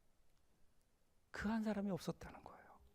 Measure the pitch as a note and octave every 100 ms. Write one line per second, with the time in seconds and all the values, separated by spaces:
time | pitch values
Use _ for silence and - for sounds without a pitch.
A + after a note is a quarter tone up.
0 | - - - - - - - - _ _
1 | _ _ _ - G#3 A3+ G#3+ G3+ G3+ E3+
2 | - - - - - - - - -